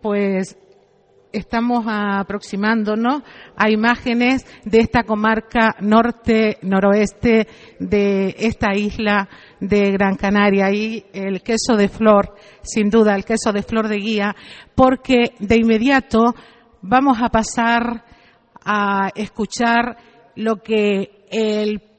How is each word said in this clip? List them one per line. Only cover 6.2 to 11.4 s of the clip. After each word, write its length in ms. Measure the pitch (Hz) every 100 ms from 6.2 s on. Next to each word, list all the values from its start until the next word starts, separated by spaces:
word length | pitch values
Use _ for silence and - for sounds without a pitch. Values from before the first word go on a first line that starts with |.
| - 220 214 - 185 190 196 202 208 - 240 226 214 - - -
de 560 | 185 208 202 196 196 -
esta 360 | 220 - 220 196
isla 540 | 208 - 214 208 196 - - _
de 320 | 190 208 202
Gran 240 | 196 196 196
Canaria 560 | 196 208 202 196 196
y 340 | 202 220 220 -
el 280 | 190 196 185